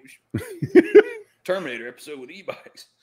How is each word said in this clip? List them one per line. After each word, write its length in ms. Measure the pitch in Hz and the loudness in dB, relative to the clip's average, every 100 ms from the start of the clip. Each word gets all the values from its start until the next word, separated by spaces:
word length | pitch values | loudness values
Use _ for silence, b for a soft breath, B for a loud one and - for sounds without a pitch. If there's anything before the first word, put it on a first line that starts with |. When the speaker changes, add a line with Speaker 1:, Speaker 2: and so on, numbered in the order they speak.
Speaker 1:
We 800 | 262 - _ - 494 349 - - | -20 -20 _ -10 -10 -10 6 6
should 320 | 320 415 480 453 - | 8 4 4 -6 -18
Speaker 2:
<laughs> 180 | _ | _
Speaker 1:
Terminator 440 | - 190 151 117 120 | -6 -6 -6 -10 -12
episode 320 | 123 151 143 | -16 -16 -16
with 120 | 127 | -16
e-bikes." 560 | 190 185 - - - - _ | -16 -14 -14 -16 -20 -20 _